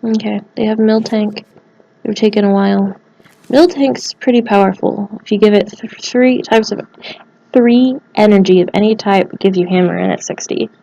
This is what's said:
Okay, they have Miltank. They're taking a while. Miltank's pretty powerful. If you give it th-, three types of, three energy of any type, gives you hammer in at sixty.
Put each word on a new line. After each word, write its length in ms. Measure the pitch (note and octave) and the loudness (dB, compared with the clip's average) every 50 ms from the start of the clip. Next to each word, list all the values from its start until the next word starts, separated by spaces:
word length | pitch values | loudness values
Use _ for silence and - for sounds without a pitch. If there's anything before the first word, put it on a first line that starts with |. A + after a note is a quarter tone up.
| - | -4
Okay, 360 | A3+ A3 A3 G#3+ A3 G#3 G3+ - _ _ | -2 -4 -4 -4 -4 -6 -6 -8 _ _
they 80 | - - | -4 -4
have 140 | G#3+ A3 A3 | -2 -2 0
Miltank. 640 | A3 A3 A3 A3 A3 - - A3 G#3 G#3 G#3+ - - _ _ _ _ _ _ _ _ _ _ _ | 0 2 2 0 -2 -2 -4 -4 -4 -4 -6 -10 -18 _ _ _ _ _ _ _ _ _ _ _
They're 100 | _ - | _ -10
taking 320 | G#3+ - - A3 G#3 G#3 G3+ | -8 0 0 0 0 2 0
a 80 | G3+ | 2
while. 440 | G3 G3 G3 G3 G3 G3 G3 G3 G3 - _ _ _ _ _ _ _ _ _ _ | 2 2 0 0 0 0 -2 -2 -4 -8 _ _ _ _ _ _ _ _ _ _
Miltank's 640 | - C4 D#4+ F4+ F4 C#4 C#4 C4+ B3+ - - - - | 2 4 4 4 4 0 -2 -2 -2 -4 -8 -12 -14
pretty 280 | _ - - B3 A#3+ | _ -2 0 0 0
powerful. 680 | A3+ A#3 G#3+ G3+ G3+ F#3+ F#3 - - - - G3+ G#3 G3+ - A3 | 2 2 2 2 2 2 0 -2 -4 -4 -4 -4 -8 -10 -12 -16
If 80 | - - | -8 -4
you 80 | - G#3 | -2 2
give 160 | G#3 G#3+ G#3 | 2 4 4
it 140 | G#3 G#3 G#3 | 4 0 0
th-, 240 | - - - A3+ - - | -6 -16 -16 -18 -18 -14
three 420 | - - - B3 B3 B3+ B3+ B3 | -14 -6 -2 2 2 2 2 0
types 300 | - - - A3+ A3 - | -2 0 0 0 0 0
of, 80 | G#3 G3+ - - _ _ - - - - - _ _ _ _ _ | -6 -10 -10 -14 _ _ -20 -20 -20 -20 -20 _ _ _ _ _
three 440 | _ C4 A#3+ A#3 A#3+ A#3+ B3+ C4 B3+ C#4 _ _ _ | _ 2 4 4 4 4 4 2 0 -4 _ _ _
energy 460 | - G#3 G#3+ G#3 G3+ G3 F#3+ F#3 F#3 | 0 2 4 4 4 4 4 4 2
of 80 | F3 F3+ - | 2 0 0
any 220 | - G3+ G#3+ A3 | 0 0 0 0
type, 420 | A3 - G#3+ G3 G3 F#3 - - - | -2 -2 -2 0 0 0 -2 -6 -4
gives 180 | - G3 F#3+ | -2 -2 0
you 100 | F#3+ F3 | 0 -2
hammer 300 | F3+ F#3 F#3 F3+ F3 E3+ | -2 0 0 0 0 0
in 140 | F3 F3+ - | -2 -4 -4
at 140 | - - - | -4 -4 -6
sixty. 460 | - - - - - - - A3+ A3 _ _ | -10 -12 -12 -10 -8 -6 -6 -6 -8 _ _